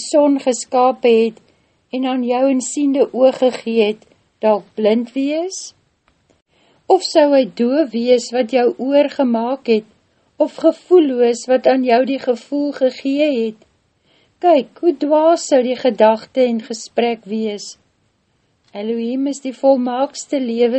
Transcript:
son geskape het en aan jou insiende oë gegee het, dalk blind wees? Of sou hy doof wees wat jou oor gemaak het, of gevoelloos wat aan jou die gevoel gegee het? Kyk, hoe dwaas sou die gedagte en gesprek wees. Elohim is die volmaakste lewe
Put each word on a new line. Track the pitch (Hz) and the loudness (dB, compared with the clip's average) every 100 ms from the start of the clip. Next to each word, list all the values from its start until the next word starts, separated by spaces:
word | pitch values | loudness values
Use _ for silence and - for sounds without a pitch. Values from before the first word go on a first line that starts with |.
son | - 302 294 277 | -2 2 2 2
geskape | 269 240 - 254 254 247 247 | -2 -4 -4 0 0 2 2
het | 226 226 220 _ _ _ _ _ 254 | 4 2 -4 _ _ _ _ _ -6
en | 254 | -4
aan | 254 240 | -4 -2
jou | 247 269 | 0 0
insiende | 262 254 294 285 277 233 | 0 -2 -4 -2 0 -2
oë | 226 262 262 | 2 0 2
gegee | 254 240 - 226 208 | -2 -2 -4 0 0
het, | 214 _ _ _ _ | -2 _ _ _ _
dalk | 214 208 - - | 0 0 -2 -2
blind | 208 226 233 277 | 0 0 -2 -6
wees? | 277 311 359 381 - _ _ _ _ _ _ _ _ _ _ _ _ | -4 -4 -6 -10 -18 _ _ _ _ _ _ _ _ _ _ _ _
Of | 370 - | 0 2
sou | 339 294 | 2 4
hy | 277 226 | 2 0
doof | 170 240 277 285 226 | -2 -2 0 -2 -2
wees | 240 247 240 240 | 0 0 0 -4
wat | 233 | -2
jou | 262 240 - | 0 0 -2
oor | 262 285 285 | 0 0 0
gemaak | - 262 226 233 269 - | 0 -2 -2 -2 -6 -2
het, | 220 - _ _ _ _ _ | -2 -2 _ _ _ _ _
of | 302 - | -4 0
gevoelloos | 320 320 _ 359 294 247 240 233 - | 0 0 _ 4 4 2 0 0 0
wat | 254 254 | 2 2
aan | 262 254 | 2 2
jou | 233 254 | 2 2
die | 269 | -2
gevoel | - 233 - 285 285 277 | -4 -4 -4 -4 -4 -2
gegee | 262 254 269 277 302 254 | -2 -2 -4 0 0 0
het? | 226 214 _ _ _ _ _ _ _ _ | -4 -8 _ _ _ _ _ _ _ _
Kyk, | 359 302 220 - | 2 2 0 -2
hoe | 349 277 | -2 -2
dwaas | 285 302 320 339 - | 0 2 2 0 2
sou | 277 | 0
die | 247 240 | 0 -2
gedagte | 262 202 214 220 - - | -2 4 2 2 -4 -2
en | 247 233 | 0 -2
gesprek | 226 - - - 233 226 | -6 -14 -8 -4 -2 -4
wees. | 190 220 220 208 - - _ _ _ _ _ _ _ _ _ | -8 -6 -6 -8 -12 -20 _ _ _ _ _ _ _ _ _
Elohim | 202 214 233 233 262 277 | -10 -6 -4 -4 -4 -4
is | 269 | -4
die | 269 | -8
volmaakste | 233 269 269 247 247 285 - - 285 | -2 2 2 0 -2 -4 -6 -6 -4
lewe | 247 226 240 | -4 0 0